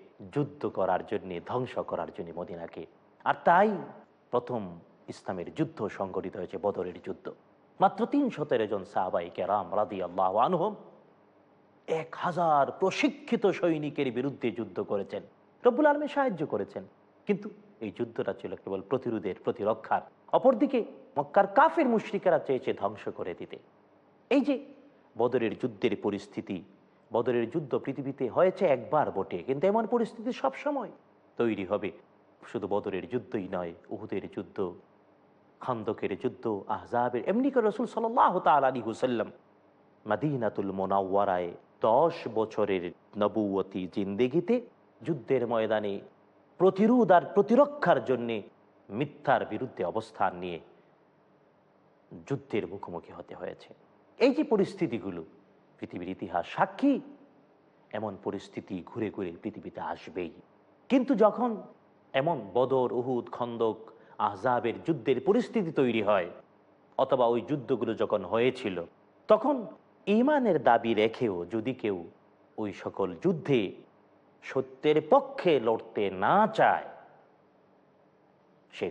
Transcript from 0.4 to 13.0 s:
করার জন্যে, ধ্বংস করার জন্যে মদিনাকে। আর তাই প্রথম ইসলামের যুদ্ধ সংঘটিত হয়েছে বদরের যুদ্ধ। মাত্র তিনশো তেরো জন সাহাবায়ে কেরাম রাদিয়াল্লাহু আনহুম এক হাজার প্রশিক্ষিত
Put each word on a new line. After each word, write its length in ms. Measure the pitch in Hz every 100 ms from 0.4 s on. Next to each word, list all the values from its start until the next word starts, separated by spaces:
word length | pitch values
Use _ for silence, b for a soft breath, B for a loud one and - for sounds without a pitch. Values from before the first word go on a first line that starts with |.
| 147 - 113
করার 400 | 107 92 90 85
জন্যে, 360 | 101 92 85 -
ধ্বংস 340 | 127 123 -
করার 280 | - 87 80 -
জন্যে 160 | 85 82
মদিনাকে। 500 | - 85 82 90 82 _ _ _
আর 100 | 131 147
তাই 280 | 190 170 214 180 139 - - _ _
প্রথম 480 | 120 120 123 92 85 - _ -
ইসলামের 480 | - - 92 87 139
যুদ্ধ 320 | 151 - 101
সংঘটিত 500 | - 95 95 101 104
হয়েছে 200 | 87 92
বদরের 400 | 101 92 90 82
যুদ্ধ। 280 | - - - - _ _ _ -
মাত্র 260 | 190 202 233
তিনশো 400 | 285 262 - 147
তেরো 220 | 123 104
জন 160 | 101
সাহাবায়ে 460 | 87 104 92 92 87
কেরাম 460 | - 92 104 87 101
রাদিয়াল্লাহু 600 | 107 98 90 90 92 104
আনহুম 380 | 143 175 202 190 - - _ _ _ _ _ _ _ _ -
এক 280 | 160 156 -
হাজার 540 | 180 170 165 147 131
প্রশিক্ষিত 760 | - 190 -